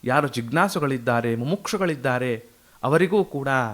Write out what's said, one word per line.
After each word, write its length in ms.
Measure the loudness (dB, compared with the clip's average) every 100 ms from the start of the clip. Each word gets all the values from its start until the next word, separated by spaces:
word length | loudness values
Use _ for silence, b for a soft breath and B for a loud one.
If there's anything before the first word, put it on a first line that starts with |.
ಯಾರು 240 | 2 2 2
ಜಿಜ್ಞಾಸುಗಳಿದ್ದಾರೆ, 1080 | -4 -2 0 2 0 -2 -2 0 0 0 -2
ಮುಮುಕ್ಷುಗಳಿದ್ದಾರೆ, 1080 | -2 -4 -4 -2 -2 0 -2 0 -2 -4 -8 b b b
ಅವರಿಗೂ 400 | 2 4 4 2
ಕೂಡ 260 | 0 -4 -2 0 -2